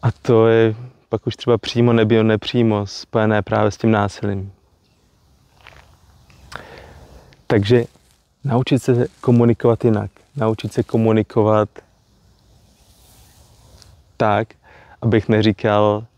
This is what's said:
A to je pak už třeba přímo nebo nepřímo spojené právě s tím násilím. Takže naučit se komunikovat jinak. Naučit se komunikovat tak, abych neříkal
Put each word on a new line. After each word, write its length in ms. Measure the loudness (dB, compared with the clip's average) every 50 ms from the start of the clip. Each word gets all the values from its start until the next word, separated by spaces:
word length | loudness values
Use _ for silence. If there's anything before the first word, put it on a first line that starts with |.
A 100 | -2 -4
to 360 | -4 _ _ 2 2 4 4 4
je 280 | 4 4 2 2 0 -4 -14 -20 _ _ _ _
pak 180 | -8 -6 _ -8
už 80 | -10
třeba 220 | -8 -2 -2 -2 -2
přímo 360 | -2 -6 -2 0 2 2 4
nebo 300 | 2 2 2 2 2 2
nepřímo 600 | 2 0 -2 -4 -4 -2 0 0 0 0 -2 -4
spojené 560 | -8 -12 -18 -20 _ -4 -2 0 0 0 -2
právě 300 | -2 -2 -2 -2 -2 -2
s 60 | -4 -2
tím 140 | -2 0
násilím. 600 | 0 0 0 -2 -6 -8 -8 -8 -8 -8 -10 -14 -16 _ _ _ _ _ _ _ _ _ _ _ _ _ _ _ _ _ _ _ _ _ _ -20 -20 -20 -20 _ _ _ _ _ _ _ _ _ _ _ -20 -20 -20 -20 -20 -20 -20 -20 -20 -20 -20 -20 -20 -20 -20 -20 _ -20 -20 _ _ _
Takže 380 | -2 0 2 2 2 2 2 -2 _ _ _ _ _ _ _ _ _ _ _
naučit 360 | -4 -2 -2 0 0 -2 -2
se 280 | 0 0 0 0 0 -4 _ _
komunikovat 640 | 0 2 2 4 4 2 2 2 2 0 0 2 2
jinak. 260 | 0 0 0 -4 -6 _ _ _ _ _
Naučit 380 | -4 -4 -4 -4 -4 -8 -8 -6
se 100 | -6 -6
komunikovat 840 | _ -2 0 0 2 2 0 -2 _ -2 0 0 2 2 0 0 -2 _ -20 _ _ _ _ _ _ _ _ _ _ _ _ _ _ _ _ _ _ _ _ _ _ _ _ _ -20 -20 -20 -20 _ _ _ -20 _ _ _ _ -20 -20 -20 -20 -20 -20 _ _ _ _ _
tak, 300 | 0 0 0 0 -2 -4 -10 _ _ -20 -20 -20 -20 _ -20 _
abych 280 | -4 0 0 0 2 2
neříkal 760 | 0 2 2 0 0 0 -2 0 0 2 2 0 0 -2 -6 -14 _